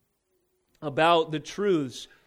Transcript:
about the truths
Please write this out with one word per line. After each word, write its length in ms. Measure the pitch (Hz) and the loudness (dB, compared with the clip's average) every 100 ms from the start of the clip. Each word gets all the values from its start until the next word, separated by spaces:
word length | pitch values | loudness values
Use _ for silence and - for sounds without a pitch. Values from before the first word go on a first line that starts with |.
| _ _ _ _ _ _ _ _ | _ _ _ _ _ _ _ _
about 520 | 151 135 160 170 160 | -8 2 4 4 2
the 80 | 156 | -4
truths 680 | - - 202 170 131 - - _ | -8 -4 0 0 -2 -10 -18 _